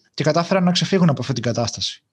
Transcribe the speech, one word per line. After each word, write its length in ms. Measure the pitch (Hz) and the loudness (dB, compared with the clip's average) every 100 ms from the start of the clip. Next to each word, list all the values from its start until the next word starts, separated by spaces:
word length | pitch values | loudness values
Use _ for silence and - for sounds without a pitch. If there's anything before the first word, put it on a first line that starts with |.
| _ | _
και 100 | - | -4
κατάφεραν 400 | 151 156 175 196 | 0 0 0 2
να 60 | 180 | 2
ξεφύγουν 380 | 175 170 190 170 | 0 0 2 4
από 120 | 131 | 2
αυτή 120 | 120 | -2
την 100 | 120 | -4
κατάσταση. 600 | 117 113 117 - - - _ | -2 -2 -4 -4 -8 -10 _